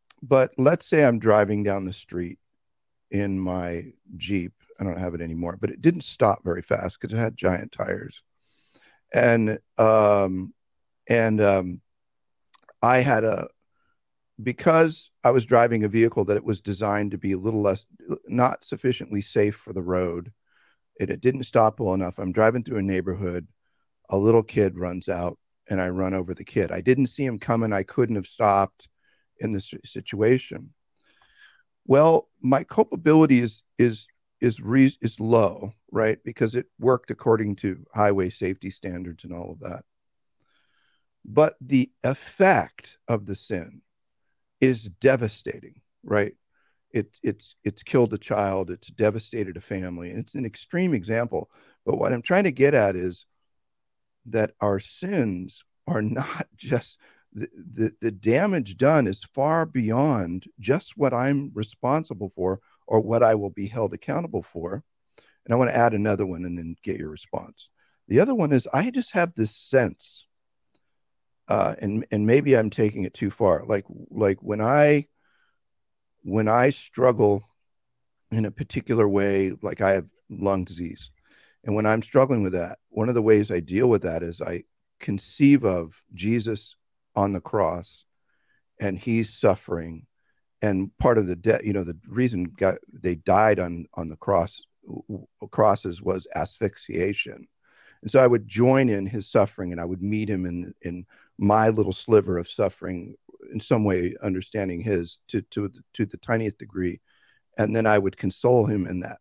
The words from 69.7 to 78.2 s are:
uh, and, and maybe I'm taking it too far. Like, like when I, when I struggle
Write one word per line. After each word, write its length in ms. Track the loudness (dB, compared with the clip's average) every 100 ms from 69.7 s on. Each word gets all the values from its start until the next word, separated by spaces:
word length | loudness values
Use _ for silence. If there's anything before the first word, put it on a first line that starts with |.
| 2 2 -4 -18 -20 _ _ _ _ _ _ _ _ _ _ _ _ -4
uh, 260 | 0 0 -2
and, 280 | -6 -6 -4
and 160 | -2 2
maybe 300 | 2 4 2
I'm 140 | 2
taking 340 | 0 -2 -2
it 100 | -8
too 160 | -6 -6
far. 340 | 0 2 2 0
Like, 180 | -4 -4 -16 -12
like 320 | -2 0 0
when 180 | -4 -2
I, 460 | 0 4 4 4 -2 _ _ _ _ _ _ _ _ _ _ _
when 260 | -6 -2 2
I 220 | 4 2
struggle 800 | 0 -8 0 2 4 4 2 -4 _ _ _ _ _ _ _